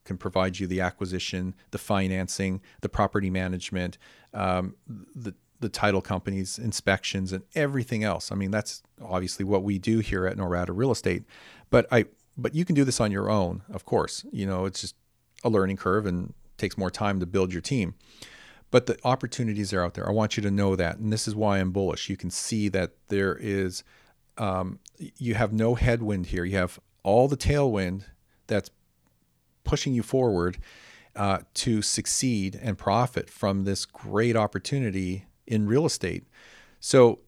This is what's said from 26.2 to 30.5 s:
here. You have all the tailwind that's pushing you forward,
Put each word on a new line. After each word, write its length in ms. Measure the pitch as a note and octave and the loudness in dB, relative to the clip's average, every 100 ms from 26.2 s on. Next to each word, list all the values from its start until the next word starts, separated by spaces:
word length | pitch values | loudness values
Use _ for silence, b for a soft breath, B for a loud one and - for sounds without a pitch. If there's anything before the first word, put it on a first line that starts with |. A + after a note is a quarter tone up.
| F2 | -2
here. 180 | F#2 | -4
You 120 | F2+ F#2+ | -2 0
have 240 | F2+ - _ _ | -2 -6 _ _
all 260 | F#2+ A2+ C#3 | 2 4 4
the 80 | C#3 | 2
tailwind 680 | - D3 C3+ G2+ F2+ F#2+ - - _ _ - | 2 2 2 0 -2 -4 -10 -20 _ _ -4
that's 240 | G#2 - - _ _ _ _ _ _ _ _ | -2 -2 -14 _ _ _ _ _ _ _ _
pushing 300 | - D3 C#3 | -2 0 0
you 100 | A#2+ | -2
forward, 540 | - C3 B2 F2+ F2 | 0 2 2 2 0